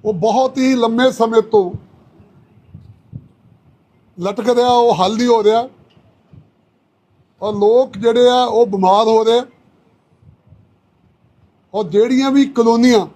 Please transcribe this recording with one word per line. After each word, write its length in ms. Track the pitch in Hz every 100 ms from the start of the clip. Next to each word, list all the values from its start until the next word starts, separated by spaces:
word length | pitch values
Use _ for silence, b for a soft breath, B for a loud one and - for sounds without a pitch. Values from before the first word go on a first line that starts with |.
| 208
ਉਹ 80 |
ਬਹੁਤ 440 | 185 214 240 262 262
ਹੀ 180 | 262 254
ਲੰਮੇ 360 | 233 233 254
ਸਮੇਂ 300 | 254 226 226
ਤੋਂ 300 | 220 214 180 - - _ _ _ _ _ _ _ _ - - - _ - _ _ _ _ _ _ _ _ _ -
ਲਟਕ 280 | 185 208 220
ਰਿਹਾ, 200 | 240 247
ਉਹ 260 | 240 233 175
ਹੱਲ 220 | 185 220
ਨਹੀਂ 100 | 247
ਹੋ 160 | 226
ਰਿਹਾ 260 | 208 226 254 _ _ _ _ _ _ - _ _ _ _ _ _ _ _ _ _
ਔਰ 120 | 202
ਲੋਕ 440 | 208 202 240 262 196
ਜਿਹੜੇ 320 | 226 233 247
ਆ 140 | 247
ਉਹ 220 | 247 220 233
ਬਿਮਾਰ 400 | 196 185 202 220
ਹੋ 180 | 226
ਰਹੇ 160 | 220 233
ਆ। 60 | 247 _ _ _ _ _ _ _ _ _ _ - _ _ _ _ _ _ _ _ _ _ _
ਔਰ 100 | 196
ਜਿਹੜੀਆਂ 480 | 190 196 240 262 269
ਵੀ 140 | 277 277
ਕਲੋਨੀਆਂ 640 | 240 226 233 247 226 165